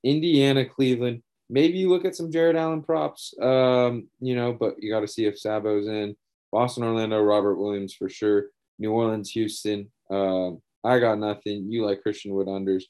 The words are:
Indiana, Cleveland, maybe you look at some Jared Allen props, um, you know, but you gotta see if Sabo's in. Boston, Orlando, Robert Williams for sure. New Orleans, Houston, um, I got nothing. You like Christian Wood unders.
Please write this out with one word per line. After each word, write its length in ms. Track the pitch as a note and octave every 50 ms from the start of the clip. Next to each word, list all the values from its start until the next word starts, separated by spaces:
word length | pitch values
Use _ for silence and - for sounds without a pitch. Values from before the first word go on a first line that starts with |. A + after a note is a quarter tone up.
| -
Indiana, 600 | B2 C#3+ D#3 D#3+ F3 D#3+ C#3+ C#3 C#3 C3+ C3+ B2+
Cleveland, 560 | B2 - - C3+ B2+ B2+ A#2 B2 B2 A#2+ A#2+ _ _ _ _ _ _
maybe 280 | A#2+ C3+ D3+ E3 F3 F#3
you 120 | F#3+ F#3
look 160 | F3+ F3 F3+
at 100 | F#3+ F3
some 160 | - E3+ E3
Jared 240 | D#3 E3 E3 E3 E3
Allen 260 | E3 D#3+ D#3+ D#3+ D#3
props, 520 | D3 - D#3+ D#3+ D3+ D3 - - - - - -
um, 640 | - B2+ C3 C3 C3 B2+ B2+ B2 B2 B2 B2 A#2+ A2 _ _ _
you 160 | B2+ B2+ B2+
know, 180 | B2 A#2+ A#2+ B2
but 220 | A2+ A#2+ A2 - -
you 100 | - G#2+
gotta 160 | A2 A2 G#2 G#2
see 180 | - - A2
if 140 | G#2 G2+ -
Sabo's 480 | - G#2+ G#2+ G#2+ G#2 G#2+ G#2 G#2 G2+ G#2+
in. 280 | G#2+ G#2+ G#2 G#2 G#2 _ _ _ _ _ _ _
Boston, 320 | - G#2+ A#2+ B2 A#2+ B2 A#2+
Orlando, 380 | A2+ A2+ A2+ A2 A2 A2 G#2+
Robert 340 | G#2+ G#2 G#2 G#2 G2 G2+ G2
Williams 380 | E2+ G2 G#2 G2+ G2+ G2 F#2+ -
for 160 | _ - F#2
sure. 380 | - - G#2+ G#2 G#2 G2+ G2+ G2+ _ _ _ _ _ _
New 120 | G#2+ A2
Orleans, 400 | G#2+ A#2 A#2 A2+ A2 G#2+ G#2 G2
Houston, 600 | - A2+ A2 G#2+ G#2+ - - G#2+ G#2 G2+ G2+ G#2 _ _ _ _
um, 520 | F#2+ G2 G2 F#2+ F#2 F#2 F#2 F2+ F2 E2 _ _ _ _ -
I 160 | A2+ B2+ B2
got 180 | A#2+ A2+ G#2+ G#2
nothing. 540 | G#2+ G#2+ G#2 G#2 _ G#2 G#2 G#2 F#2+ G2+
You 140 | A2+ A#2 A2+
like 160 | G#2 G2+ G2
Christian 320 | - G#2+ G#2 - - G2+ G2
Wood 140 | G2 G2 F#2+
unders. 360 | G2 G2 F#2+ F#2+ F#2+ F#2 F#2 _